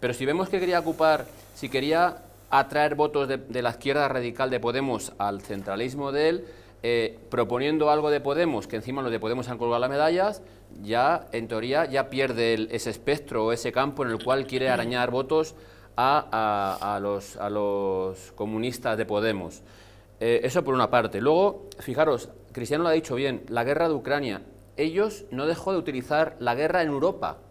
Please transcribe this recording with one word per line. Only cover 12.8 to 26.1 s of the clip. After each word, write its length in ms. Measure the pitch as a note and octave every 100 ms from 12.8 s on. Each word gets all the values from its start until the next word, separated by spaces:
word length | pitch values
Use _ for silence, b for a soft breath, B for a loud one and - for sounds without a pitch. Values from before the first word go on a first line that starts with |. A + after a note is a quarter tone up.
| A#2+
espectro 560 | G#2+ - C#3+ - A#2 A2
o 60 |
ese 180 | A#2 C3
campo 340 | B2 C#3 C#3
en 60 | C3
el 140 | A2+
cual 240 | A#2 C3+ C3+
quiere 200 | B2+ C3
arañar 440 | B2 A#2 B2 B2
votos 420 | B2 C3+ D#3 D#3 - B B B -
a, 280 | B2+ - - A2+ A2 G#2 G2 F#2+
a, 140 | G2+
a 60 | G2+
los, 360 | G2+ G2+ G2 G2+
a 120 | G2+
los 800 | G#2 G2+ G2+ G2 F#2+ F#2+ F#2 - -
comunistas 600 | G#2+ A2 A#2+ B2 B2+ A2
de 80 |
Podemos. 580 | G#2+ G#2 A2 G2+ E2+ - - B B B B -
Eh, 220 | A2+ A#2+
eso 180 | B2+ C3
por 100 | C#3
una 160 | C3 A2+
parte. 300 | B2 A2 G2
Luego, 460 | B2 D#3+ G3+ G3+ - -
fijaros, 480 | - B2 D#3 C#3 - - -
Cristiano 320 | - A#2+ D3
lo 60 | E3+
ha 20 |
dicho 240 | D#3+ D#3+ B2+
bien, 260 | C#3 B2 -
la 160 | A#2
guerra 240 | A#2+ D3 E3
de 60 |
Ucrania. 480 | D3 C3 C#3+ C3+ F#2+ - - - -
Ellos 480 | D#3 E3+ G#3+ G#3 -
no 140 | B2+ D3
dejó 260 | E3 -
de 60 | F#3+
utilizar 580 | D#3 C3 B2